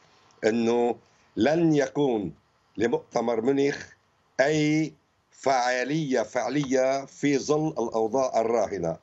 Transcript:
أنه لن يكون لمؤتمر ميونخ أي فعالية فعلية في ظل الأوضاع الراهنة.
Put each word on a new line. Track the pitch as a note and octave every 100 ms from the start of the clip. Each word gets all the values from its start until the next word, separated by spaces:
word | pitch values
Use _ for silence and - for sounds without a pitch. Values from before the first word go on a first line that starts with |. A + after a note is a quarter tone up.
| _ _ _ _ A2
أنه | A#2 A2+ A#2+ A#2+ A2 _ _ _ F#2+
لن | B2+ D#3+ E3 D3
يكون | C3 C#3+ C#3 A2+ F2 - _ _ _ -
لمؤتمر | A#2 D3 - A#2+ A#2 A2+
ميونخ | A#2+ C#3 C#3+ - - - _ _ _ -
أي | C#3 D#3 D3+ D#3 D#3 - _ _ _
فعالية | - C3+ C3 B2 B2+ B2 D#3+ D3+ B2
فعلية | G#2+ B2+ A2+ C#3+ C3+ B2+ C3 C3+ C#3
في | - C#3+ C3+
ظل | G#2 D3+ D#3
الأوضاع | - A#2 A2+ A2 C3 C3 A2+
الراهنة. | A2+ A#2 F#2 F#2+ E2 D#2+